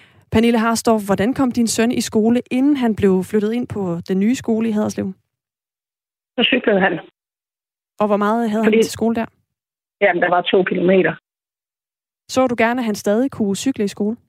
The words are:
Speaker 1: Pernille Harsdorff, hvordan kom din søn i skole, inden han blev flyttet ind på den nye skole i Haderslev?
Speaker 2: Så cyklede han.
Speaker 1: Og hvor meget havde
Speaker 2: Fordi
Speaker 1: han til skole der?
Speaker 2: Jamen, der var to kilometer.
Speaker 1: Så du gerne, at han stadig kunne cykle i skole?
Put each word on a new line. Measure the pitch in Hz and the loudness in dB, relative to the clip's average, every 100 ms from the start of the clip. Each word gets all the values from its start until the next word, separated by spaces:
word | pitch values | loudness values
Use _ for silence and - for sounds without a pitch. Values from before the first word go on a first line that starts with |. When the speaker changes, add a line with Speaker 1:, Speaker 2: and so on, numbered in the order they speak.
| _ _ _ | _ _ _
Speaker 1:
Pernille | 220 233 233 | 2 4 2
Harsdorff, | 226 226 - 220 202 | 0 0 2 0 0
hvordan | 196 202 | -2 0
kom | 269 269 | 0 0
din | 233 226 | 0 -2
søn | - 226 | 0 -2
i | 254 | -2
skole, | - 226 214 240 - | -2 0 2 2 0
inden | 254 277 285 | 0 0 2
han | 240 202 | 0 2
blev | 202 185 185 | 2 2 0
flyttet | 214 208 | -2 -2
ind | 233 247 | -4 -6
på | 214 185 170 - | -6 -6 -6 -4
den | 190 | -2
nye | 208 | 0
skole | 262 - 220 226 | -2 -2 -2 -2
i | |
Haderslev? | 214 214 196 202 190 _ _ _ _ _ _ _ _ _ _ _ - | -2 -2 -4 -6 -8 _ _ _ _ _ _ _ _ _ _ _ -2
Speaker 2:
Så | 233 | 0
cyklede | 247 240 196 | 0 2 2
han. | 180 165 - _ _ _ _ _ _ _ _ - | 2 -2 -8 _ _ _ _ _ _ _ _ -4
Speaker 1:
Og | 208 | 0
hvor | 202 | 0
meget | 208 226 233 | 0 0 0
havde | 214 | 0
Speaker 2:
Fordi | 220 220 | 2 2
Speaker 1:
han | |
til | 220 | 2
skole | - 226 | -2 -2
der? | 226 226 _ _ _ _ _ _ - | -2 -6 _ _ _ _ _ _ -2
Speaker 2:
Jamen, | 196 175 | 0 2
der | 180 | 2
var | 180 | 0
to | 180 202 | 2 2
kilometer. | 185 180 175 190 160 156 _ _ _ _ _ _ _ _ _ _ - | 2 0 2 2 2 -2 _ _ _ _ _ _ _ _ _ _ -6
Speaker 1:
Så | - 262 | 0 0
du | 233 | 2
gerne, | 226 247 | 0 0
at | |
han | 226 | -2
stadig | 208 - 208 269 | -2 0 0 0
kunne | - 208 196 | -2 -2 -2
cykle | - 269 | -2 -2
i | 202 | -4
skole? | - 208 240 | -4 -4 -4